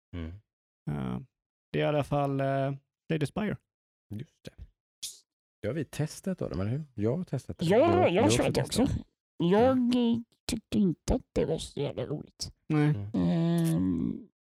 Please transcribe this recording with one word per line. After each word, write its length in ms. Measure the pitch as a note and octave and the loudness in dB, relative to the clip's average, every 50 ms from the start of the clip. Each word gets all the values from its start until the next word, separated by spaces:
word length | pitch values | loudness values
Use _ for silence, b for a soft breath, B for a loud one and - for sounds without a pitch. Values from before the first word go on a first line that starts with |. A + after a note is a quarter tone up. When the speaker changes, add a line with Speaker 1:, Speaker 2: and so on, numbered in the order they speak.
| _ _ - | _ _ -10
Speaker 1:
Mm. 120 | F2 D#2+ E2 F#2 G#2 - _ _ _ _ _ _ _ _ D#3 | -10 -10 -10 -12 -14 -18 _ _ _ _ _ _ _ _ -8
Speaker 2:
Eh, 280 | D2 D2 C2 B1+ B1 B1+ C3 - _ _ _ _ _ _ _ _ - | -6 -6 -4 -6 -6 -8 -10 -14 _ _ _ _ _ _ _ _ -2
det 80 | D3+ | -2
är 40 | D3+ | 0
i 20 | D3+ | 0
alla 160 | D3+ D3 C#3 | 0 0 -2
fall, 360 | - D3 C#3+ C#3+ C#3 C#3 C3+ | -2 -2 -2 -2 -2 -2 -2
eh, 340 | C3+ C3+ C3+ C#3 C3+ C#3 C#3 C#3 _ _ _ _ _ | -2 0 0 0 -2 -2 -4 -6 _ _ _ _ _
Slay 120 | - E3 D#3 | -6 -4 -2
the 60 | D3 | -2
Spire. 300 | - - F3+ G#3+ G3+ - - _ _ _ _ _ _ _ _ _ - G2+ | -4 -4 -4 -4 -4 -6 -8 _ _ _ _ _ _ _ _ _ -14 -12
Speaker 1:
Just 220 | G#2+ C#3+ - _ _ - | -12 -12 -14 _ _ -20
det. 200 | - - - - - _ _ _ _ _ _ - - - - _ _ _ _ _ _ _ _ - | -20 -20 -18 -20 -20 _ _ _ _ _ _ -14 -14 -14 -16 _ _ _ _ _ _ _ _ -6
Det 60 | G#2 | -6
har 60 | C3+ | -4
vi 100 | E3 C3+ | -4 -6
testat, 580 | - - - D3+ D#3 - - - G3 F#3 - - | -6 -4 -4 -4 -4 -4 -6 -6 -6 -4 -4 -4
Adam, 180 | - C2+ E2 | -4 -2 -2
eller 100 | G2 G#2+ | -2 -2
hur? 140 | B2+ D#3 D#3 D3 _ | -2 -4 -6 -8 _
Jag 220 | G#2 G2+ A2 C3 | -2 0 0 0
har 80 | F3+ F3+ | -2 -2
testat 340 | - - B2 - - - - | -4 -6 -6 -6 -6 -6 -2
det. 60 | F3 | 0
Speaker 3:
Ja, 100 | D#3+ G3+ A#3+ | 4 4 6
Speaker 1:
Du 60 | D#4 | 6
har, 60 | E4+ E4+ | 6 6
Speaker 3:
jag 100 | F4+ F4 | 4 4
har 80 | A3+ | 4
Speaker 1:
du 100 | E3+ F#3 | 4 4
har 100 | B3+ D4+ | 4 4
Speaker 3:
kört 160 | - - C#4 | 4 4 2
det 60 | C4+ - A#3 - | 2 0 0 -2
Speaker 1:
testat 180 | - - - C4 | -2 0 0 0
Speaker 3:
också. 80 | - - | 2 0
Speaker 1:
det. 80 | - - _ _ _ _ _ _ - | -2 -6 _ _ _ _ _ _ -2
Speaker 3:
Jag, 340 | E3 E3+ F#3+ G#3+ A#3+ C4 C4 | 2 4 4 6 6 6 4
Speaker 1:
Mm. 180 | B3+ B3 A#3+ B3 B3 A#3+ A#3 A#3 | 4 2 2 2 2 2 2 0
Speaker 3:
eh, 60 | A#3 A#3 - _ _ _ | 0 -4 -8 _ _ _
tyckte 320 | - B3+ A3+ - _ - G#3+ | -6 -6 -6 -4 _ 0 2
inte 360 | G3+ F3+ D3 - _ - - | 2 2 2 0 _ -2 -2
att 80 | C4 - _ - | -2 -4 _ -4
det 120 | - D#3+ | -2 -2
var 140 | - - - | 0 -2 -4
så 220 | - - - C#3 | -6 -8 -6 -6
jävla 220 | C#3+ C3 - G2 B2+ | -6 -4 -4 -6 -6
roligt. 460 | - C#3+ - - - - - - - - _ _ - | -6 -6 -8 -10 -12 -14 -14 -14 -14 -14 _ _ 0
Speaker 2:
Nej. 200 | D#3 D3+ D3 D3+ | 2 4 4 4
Speaker 1:
Mm. 200 | D3 G2+ G2+ G#2 - | 2 0 -2 -4 -2
Speaker 3:
Ehm, 1120 | F#3 F3+ F3 F3 E3 E3 E3+ E3+ E3+ E3 E3 E3 E3+ F#2 F#2 F2 - - A1+ - - - - _ _ | 0 2 2 2 2 2 2 2 2 2 2 0 0 0 0 0 0 0 -2 -4 -6 -10 -18 _ _